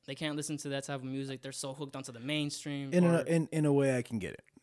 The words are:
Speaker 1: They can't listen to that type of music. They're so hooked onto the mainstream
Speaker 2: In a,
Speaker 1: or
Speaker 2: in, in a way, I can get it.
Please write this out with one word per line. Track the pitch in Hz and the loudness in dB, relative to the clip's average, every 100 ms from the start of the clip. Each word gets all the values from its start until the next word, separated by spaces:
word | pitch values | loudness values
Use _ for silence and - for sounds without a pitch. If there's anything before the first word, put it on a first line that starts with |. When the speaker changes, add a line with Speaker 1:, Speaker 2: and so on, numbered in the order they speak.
| - | -14
Speaker 1:
They | 135 | -8
can't | 156 147 | -4 -4
listen | 147 143 | -4 -6
to | 143 | -4
that | 139 135 | -6 -4
type | 139 | -6
of | 131 | -6
music. | 135 135 131 | -6 -6 -8
They're | 135 | -10
so | - 139 | -8 -8
hooked | 139 143 139 | -8 -8 -8
onto | 135 | -12
the | 120 | -10
mainstream | 127 151 147 - 151 139 135 | -2 0 0 -4 -6 -6 2
Speaker 2:
In | 175 | 6
a, | 175 170 | 6 6
Speaker 1:
or | |
Speaker 2:
in, | - 165 156 | 4 2 2
in | 160 151 | 2 4
a | |
way, | 139 139 123 | 6 6 2
I | |
can | 120 113 | 0 -4
get | 90 | -4
it. | - _ _ | -8 _ _